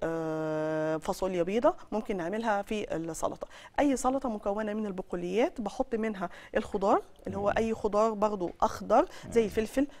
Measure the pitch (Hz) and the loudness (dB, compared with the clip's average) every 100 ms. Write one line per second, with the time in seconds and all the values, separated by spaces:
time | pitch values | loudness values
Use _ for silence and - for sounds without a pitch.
0 | 165 165 160 156 156 156 156 156 156 156 | -2 -2 -2 -2 -2 0 0 0 0 0
1 | - 180 190 180 175 220 294 - - 214 | -2 -2 0 0 2 2 0 -2 -4 -4
2 | 214 190 165 214 226 202 202 214 - 160 | -2 -4 -2 -2 0 0 -2 -4 -4 -6
3 | 165 160 - - - - - - 285 247 | -6 -2 0 0 -4 -14 -6 2 4 4
4 | 254 269 262 208 208 202 214 214 208 185 | 2 0 -2 -2 -2 -2 -2 -2 -4 -6
5 | - 180 175 202 302 - 208 - 262 220 | -6 -4 0 2 2 0 -6 -4 -2 -2
6 | 220 196 175 - - 214 214 202 196 359 | -2 -4 -6 -8 -4 -4 -2 0 4 4
7 | - - 196 196 202 - 226 220 214 208 | 2 -12 -8 -2 0 2 0 0 0 2
8 | 226 208 214 208 170 - 220 - 190 226 | 2 2 0 0 -4 0 0 0 4 4
9 | 370 - - 233 214 220 214 269 285 - | 4 -2 0 2 2 0 0 0 0 -4